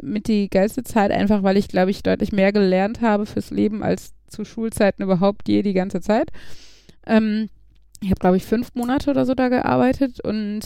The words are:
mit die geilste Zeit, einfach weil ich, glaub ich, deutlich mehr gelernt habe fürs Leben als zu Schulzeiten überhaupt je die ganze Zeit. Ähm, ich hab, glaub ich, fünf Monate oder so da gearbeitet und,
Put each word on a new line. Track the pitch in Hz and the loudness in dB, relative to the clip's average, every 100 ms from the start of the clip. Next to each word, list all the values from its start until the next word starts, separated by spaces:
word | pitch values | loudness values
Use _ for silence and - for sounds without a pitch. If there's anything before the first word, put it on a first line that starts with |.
mit | - 208 220 | -6 -6 0
die | 208 196 | 0 2
geilste | 190 208 - | 2 0 -2
Zeit, | - 226 202 | -2 0 2
einfach | - 196 208 | 2 2 2
weil | 196 196 | 4 2
ich, | 196 | 2
glaub | 185 185 | 0 0
ich, | 202 | 0
deutlich | 185 190 196 | -2 0 0
mehr | 202 196 | 2 2
gelernt | 208 190 185 202 233 | 4 2 2 0 0
habe | 226 208 208 | 0 0 -2
fürs | 208 - | -6 -6
Leben | 202 208 214 | -2 -2 0
als | - 185 - - _ | -2 -4 -6 -20 _
zu | - | -12
Schulzeiten | 208 - 226 - 202 - | -10 -6 -6 2 2 2
überhaupt | 196 180 196 208 - | 0 2 2 0 0
je | 208 | 2
die | 208 | 2
ganze | 185 190 185 | 0 -2 -4
Zeit. | - 220 320 - - - - - - - - | 0 0 0 -6 -12 -12 -14 -20 -20 -18 0
Ähm, | 220 220 214 220 - - - _ - | 2 2 -2 -4 -10 -20 -20 _ -10
ich | 190 | -4
hab, | 185 | 2
glaub | 185 | 2
ich, | 185 | 2
fünf | - 220 247 | 0 -2 -2
Monate | 240 240 285 285 | -6 -2 -2 0
oder | 269 254 | 0 0
so | |
da | 262 254 | 0 2
gearbeitet | 247 - 254 247 262 269 - | 2 2 2 2 2 -2 -2
und, | - 214 208 208 | -6 -4 -4 -6